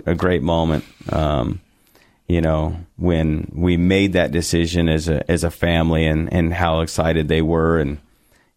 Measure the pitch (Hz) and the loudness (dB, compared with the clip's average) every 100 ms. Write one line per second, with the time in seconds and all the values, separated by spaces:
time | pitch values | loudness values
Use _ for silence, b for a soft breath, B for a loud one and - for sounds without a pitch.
0 | - 85 90 87 76 82 82 78 - - | -4 0 0 0 0 0 0 -2 -4 -14
1 | - - 76 71 58 90 b b b b | -6 -2 0 0 -2 -6 b b b b
2 | b b - 87 80 78 80 82 87 - | b b -4 0 0 0 -2 -6 -12 -4
3 | 87 82 80 78 82 - 87 85 90 95 | 0 0 0 -2 -6 -2 0 2 2 2
4 | 101 90 76 80 85 85 82 87 82 80 | 2 2 0 0 0 0 0 0 2 2
5 | 82 76 - 85 82 - 85 82 82 80 | 0 -2 0 -2 -2 -2 0 2 2 2
6 | 80 78 82 87 82 87 87 80 82 - | 2 0 0 0 0 0 0 0 -2 -2
7 | 82 82 78 80 78 82 82 82 71 73 | 0 0 0 0 0 0 2 2 0 -6
8 | b b b b b | b b b b b